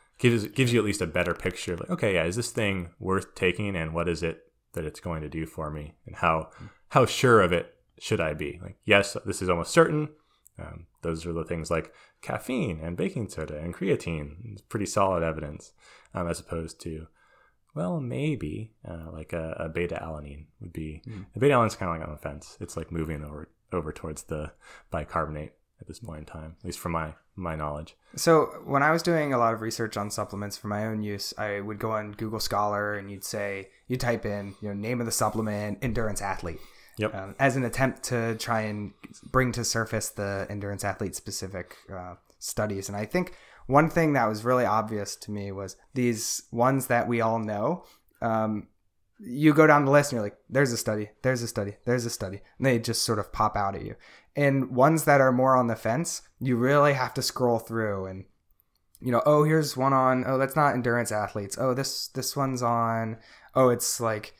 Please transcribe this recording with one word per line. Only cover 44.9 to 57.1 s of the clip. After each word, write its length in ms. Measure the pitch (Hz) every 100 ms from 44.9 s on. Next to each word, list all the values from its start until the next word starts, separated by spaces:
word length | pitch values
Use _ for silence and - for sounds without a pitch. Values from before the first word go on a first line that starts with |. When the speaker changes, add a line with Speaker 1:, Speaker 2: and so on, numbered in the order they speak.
| 107 98 -
Speaker 2:
to 140 | -
me 200 | 104 101
was 240 | 95 98 - _
these 480 | 127 123 110 - - -
ones 360 | 113 123 135 127
that 200 | 120 117
we 140 | 117
all 160 | 113 113
know, 460 | 107 104 117 180 - _ _ _
um, 460 | 117 110 110 107 - _ _ _ _ _
you 340 | 107 123 151
go 140 | 151 156
down 180 | 147 139
the 60 |
list 200 | 147 139
and 60 | 120
you're 60 |
like, 140 | 104 - _
"There's 220 | 131 139
a 60 | 117
study, 320 | - 107 104 _
there's 220 | 131 127
a 40 | 117
study, 300 | - 101 - 123
there's 200 | 123 117
a 40 |
study." 320 | - 98 98 - -
And 80 | 135
they 140 | 117
just 240 | 117 113
sort 160 | - 107
of 120 | -
pop 240 | - 107 107
out 200 | 98 98
at 80 |
you. 120 | - - - - _ -
And 360 | 143 135 127 123
ones 280 | 143 160
that 180 | 151 143
are 100 | 131
more 240 | 123 131 127
on 120 | 120
the 80 | 110
fence, 460 | 110 123 175 - - _
you 160 | 131 117
really 380 | 127 147 143
have 200 | 135 123